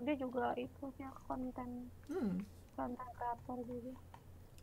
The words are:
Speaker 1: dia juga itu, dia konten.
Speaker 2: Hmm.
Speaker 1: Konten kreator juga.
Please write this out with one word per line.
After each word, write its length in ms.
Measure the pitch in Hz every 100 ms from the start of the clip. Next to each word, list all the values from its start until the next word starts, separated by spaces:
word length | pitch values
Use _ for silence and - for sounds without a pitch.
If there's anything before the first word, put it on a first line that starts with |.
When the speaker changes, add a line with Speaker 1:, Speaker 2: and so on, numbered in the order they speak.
Speaker 1:
dia 160 | 247 285
juga 400 | 254 247 240 247
itu, 320 | 254 - 277 262
dia 160 | 269 - -
konten. 560 | 262 254 247 247 247 247 - -
Speaker 2:
Hmm. 320 | 349 220 180 208 - -
Speaker 1:
Konten 360 | - 262 247 247
kreator 480 | - 240 240 - 247 240
juga. 240 | 247 247 262 - - - - - -